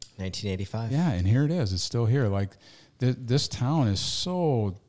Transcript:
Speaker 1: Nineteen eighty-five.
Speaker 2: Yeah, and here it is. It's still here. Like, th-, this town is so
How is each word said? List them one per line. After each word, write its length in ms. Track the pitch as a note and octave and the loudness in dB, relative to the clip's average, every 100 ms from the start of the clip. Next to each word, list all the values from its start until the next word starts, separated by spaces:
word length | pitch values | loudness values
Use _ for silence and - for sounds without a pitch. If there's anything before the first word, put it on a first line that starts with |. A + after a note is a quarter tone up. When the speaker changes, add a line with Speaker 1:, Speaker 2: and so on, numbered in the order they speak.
| - - | -18 -10
Speaker 1:
Nineteen 320 | F#2 - G#2 | -8 -6 -4
eighty-five. 420 | F#2+ F#2+ A2 G#2 | -4 -4 -6 -2
Speaker 2:
Yeah, 180 | C#3+ F3 | 0 0
and 140 | F2+ F#2+ | 2 4
here 180 | B2 | 4
it 60 | D3 | 2
is. 220 | F3 G#2 | 0 -2
It's 100 | F#2 | -2
still 220 | - A#2+ A2 | -2 0 2
here. 220 | C#3 G#2+ | 2 2
Like, 280 | G2 G2 - - - - _ | 0 -2 -8 -20 -20 -20 _
th-, 160 | B2+ B2+ | 0 0
this 300 | A#2+ C#3+ - | 0 0 0
town 400 | - A#2+ D#3+ A2+ | -2 0 2 2
is 120 | F#2+ | 2
so 760 | - - F3+ F3+ D#3+ A#2+ G2+ F#2 | -2 -2 -2 0 2 2 0 -4